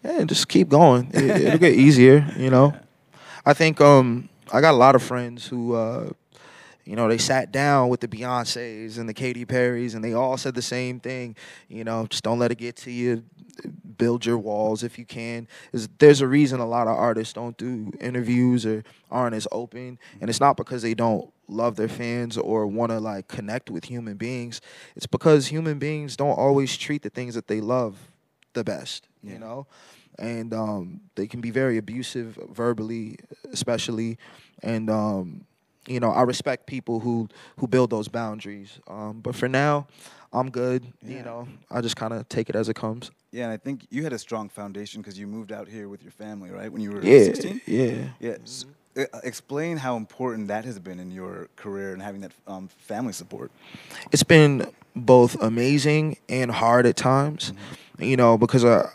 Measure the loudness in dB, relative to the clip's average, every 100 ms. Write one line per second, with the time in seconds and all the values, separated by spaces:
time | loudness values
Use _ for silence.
0 | -6 -2 -2 -2 2 2 6 8 8 8
1 | 2 2 2 4 4 6 6 8 8 10
2 | 10 10 6 -2 4 6 6 4 -10 _
3 | _ -20 -20 -2 2 4 4 8 10 10
4 | 8 0 -6 _ -2 4 6 8 8 8
5 | 4 -6 -8 -10 -10 -6 -4 -2 -4 -6
6 | -10 -12 _ _ -20 -20 -20 _ -10 -2
7 | 0 0 0 0 -2 -2 2 4 2 0
8 | -4 -8 -6 -4 -4 -6 -10 -12 -12 -10
9 | -10 -8 -8 -8 -4 0 0 0 -4 -6
10 | -4 -2 -2 -2 -6 -6 -6 -6 -6 -8
11 | -10 -10 -12 -16 -20 -20 -18 -12 -6 -6
12 | -6 -6 -2 0 0 -2 -8 -12 -12 -4
13 | -2 -2 -4 _ -20 -20 -18 -18 -14 -2
14 | -2 0 -2 -2 -4 -4 -2 -4 -6 -12
15 | -16 -12 -10 -10 -12 -20 -10 -10 -8 6
16 | 8 8 6 4 2 0 -2 0 0 0
17 | 0 -2 -4 -8 -12 -10 -8 -8 -10 -10
18 | -8 -6 -2 2 4 2 0 -6 -8 _
19 | -8 -4 -4 -4 -6 -8 -10 -14 -18 -18
20 | -20 -10 -6 2 2 2 -2 -4 -4 0
21 | 0 0 -4 _ -10 -2 -2 0 -4 -4
22 | -6 -6 -6 -6 -2 -2 -2 -2 -2 -4
23 | -6 -10 -12 -12 -10 -10 -10 -12 -10 -12
24 | -12 -10 -8 -8 -10 -14 -18 -20 -20 -16
25 | -6 0 6 4 4 -4 -4 -4 -6 -6
26 | -8 -4 -2 2 2 2 0 -4 -6 -8
27 | -8 -10 -10 -8 -6 -4 -2 -2 -4 -8
28 | -20 _ _ _ _ -10 -8 -8 -10 -16
29 | -18 _ -20 -18 -16 -16 -18 _ -20 _
30 | _ -14 -10 -10 -8 -6 -6 -6 -10 -14
31 | -14 -10 -8 -8 -6 -2 0 -2 -4 -10
32 | -10 -10 -12 -14 -16 -6 -4 -2 -6 -8
33 | -10 -14 -20 -20 -14 -8 -4 -4 -4 -6
34 | -6 -8 -16 -20 _ _ -6 -4 -2 -2
35 | -2 -4 -8 -12 -20 _ _ _ -10 -2
36 | 0 2 2 0 -4 -6 -8 -12 -8 -6
37 | -4 -4 -6 -12 -20 -10 -2 0 2 -2
38 | -6 -8 -8 -10 -14 -18 -20 -20 -20 -14
39 | -14 -12 -10 -4 -2 0 0 0 -4 _
40 | -20 -20 _ -6 -4 -4 -2 -4 -6 -18
41 | -18 -16 -14 -16 -18 -20 -12 -6 -6 -6
42 | -8 -8 -8 -6 -4 -4 -4 -6 -8 -10
43 | -14 _ _ -10 -10 -10 -10 -12 -10 -10
44 | -8 -8 -10 -10 -10 -14 -14 -14 -14 -16
45 | -16 -16 -14 -14 -14 -14 -14 -16 -16 -18
46 | -20 -20 -16 -16 -16 -16 -14 -10 -10 -2
47 | 6 8 8 2 -6 -10 -4 -2 -2 -4
48 | -10 -12 -12 -12 -14 -18 -18 _ _ -10
49 | -10 -10 -14 -14 -10 -8 -6 -6 -6 -8
50 | -10 -10 -8 -8 -8 -8 -8 -14 -14 -14
51 | -14 -14 -14 -14 -18 _ -12 -10 -10 -12
52 | -12 -14 -16 _ -16 -16 -16 _ -12 -8
53 | -8 -10 -14 -16 -16 _ -20 -20 -20 -20
54 | -2 0 6 8 8 4 -4 -10 _ -2
55 | 6 8 6 2 -2 0 0 0 2 0
56 | -2 -6 -8 -4 -4 0 4 4 4 2
57 | 2 2 0 -4 -10 -12 -16 -20 -20 -8
58 | -2 4 6 6 4 4 6 4 2